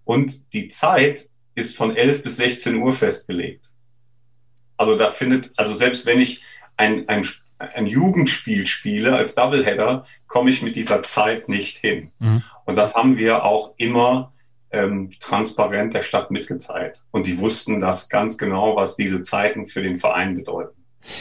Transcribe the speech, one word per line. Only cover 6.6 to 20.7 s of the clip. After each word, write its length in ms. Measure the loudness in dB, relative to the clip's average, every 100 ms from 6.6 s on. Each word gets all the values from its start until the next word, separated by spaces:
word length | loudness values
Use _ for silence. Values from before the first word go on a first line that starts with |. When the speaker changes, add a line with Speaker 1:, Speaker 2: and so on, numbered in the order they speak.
| -12 0
Speaker 1:
ein, 320 | 0 0 -2
ein, 160 | -2 -2 -8 _ _
ein 280 | -12 -4 -2
Jugendspiel 800 | 2 4 4 2 0 -2 -2 -2
spiele 480 | -4 -4 0 2
als 220 | 2 2 2
Doubleheader, 680 | 2 2 2 2 0 -2 -6 -20 -4
komme 240 | 2 4
ich 120 | 2
mit 120 | -2
dieser 280 | -4 0 0
Zeit 460 | 2 2 0 0 -4
nicht 280 | -6 -6 -4
hin. 320 | -4 -4 -6 -4
Speaker 2:
Mhm. 240 | 2 2 0 -10
Speaker 1:
Und 120 | -2 2
das 180 | 2
haben 240 | 4 4 4
wir 260 | 4 4
auch 300 | 2 0 -2 -6
immer, 560 | -2 2 4 2 -2 _ _ _ _
ähm, 380 | -4 -2 -2 -6 -12
transparent 720 | -4 -2 -2 0 0 0 -2
der 80 | -4
Stadt 280 | -2 -2 -2
mitgeteilt. 760 | -6 -6 -10 -8 -8 -8 -10 _
Und 140 | -4 -4
die 120 | -2
wussten 420 | 0 0 0 0
das 280 | 0 -2 -2
ganz 280 | -2 -2 -2
genau, 400 | -4 0 2 2
was 200 | 0 0
diese 260 | -2 -2
Zeiten 460 | -2 0 0 -2 -6
für 120 | -6
den 160 | -4 -2
Verein 380 | 0 0 -2
bedeuten. 400 | -4 -6 -8 -8